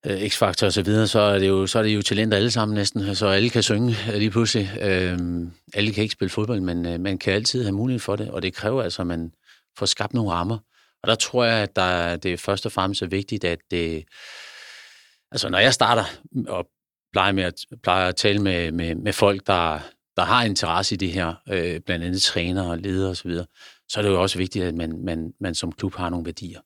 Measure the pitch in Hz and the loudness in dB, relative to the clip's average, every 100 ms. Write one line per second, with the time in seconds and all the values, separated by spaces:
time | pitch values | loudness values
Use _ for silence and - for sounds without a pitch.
0 | - 98 104 - 104 92 101 98 95 107 | -4 -4 -2 2 2 4 2 2 2 4
1 | 107 113 104 101 95 95 95 113 107 107 | 4 4 6 6 4 4 2 2 4 2
2 | 98 104 110 104 113 113 107 104 101 110 | 2 2 4 4 4 2 0 0 0 -2
3 | 98 90 104 98 117 117 104 107 123 107 | -4 0 2 4 4 2 2 2 2 0
4 | 107 104 107 107 113 117 98 104 104 92 | -2 0 2 2 2 2 -2 -2 0 2
5 | 90 90 87 87 87 87 - 104 104 104 | 2 -2 -2 -4 -6 -12 -10 -2 -2 0
6 | 107 - 95 - 107 113 92 85 85 85 | -2 -2 -4 -2 -2 -2 -2 -2 -2 -2
7 | 95 95 - 98 113 131 110 98 123 123 | -2 -2 0 0 0 -2 -2 -2 -2 -2
8 | - 101 - 90 90 - 104 131 104 - | -4 -4 -4 -4 -6 -4 -2 -2 -2 -4
9 | 87 85 82 _ _ _ _ - 104 - | -4 -4 -6 _ _ _ _ -4 -4 -2
10 | 104 120 104 85 92 113 _ _ _ _ | -2 0 0 0 -2 -4 _ _ _ _
11 | - 113 - 123 120 113 104 - 92 90 | 0 0 2 2 2 2 0 0 2 2
12 | 85 85 95 87 - 101 110 - 95 98 | 0 0 -2 -2 -2 -2 -2 0 0 0
13 | 90 95 101 107 87 85 _ 87 82 80 | -2 -4 -4 -4 -2 -4 _ -2 -2 -4
14 | 80 - - - - - - - - - | -10 -20 -20 -18 -20 -20 -20 -20 -20 -20
15 | _ _ _ - - 92 123 127 117 117 | _ _ _ -6 0 4 4 6 4 4
16 | 98 - - 131 - 92 87 _ _ _ | 2 -8 -8 -6 -4 -4 -6 _ _ _
17 | _ 101 95 98 90 85 - - - 92 | _ 2 2 2 -2 -4 -16 -6 0 2
18 | 92 90 107 101 98 90 82 82 82 80 | 2 2 2 2 2 0 0 -2 -2 -2
19 | - - 101 98 - 92 85 76 - _ | -4 2 2 2 0 2 2 -2 -10 _
20 | _ - 87 120 117 98 87 85 98 95 | _ -2 2 4 2 0 0 0 0 -2
21 | 95 85 85 80 - 95 85 82 - 90 | -2 -2 -4 -6 -4 -2 -2 -4 -4 -4
22 | 85 92 - - 87 92 90 85 98 92 | -2 0 0 0 -2 -2 -4 -4 -4 -2
23 | 95 90 90 85 87 _ - _ _ - | -2 -4 -6 -6 -8 _ -20 _ _ -2
24 | 104 95 95 87 92 104 90 82 82 80 | 2 2 2 0 -4 -2 -4 -4 -6 -6
25 | 92 82 80 - 98 82 87 - 95 - | -6 -6 -6 -6 -6 -4 -8 -6 -6 -4
26 | 87 85 85 80 90 65 | -4 -4 -6 -10 -14 -16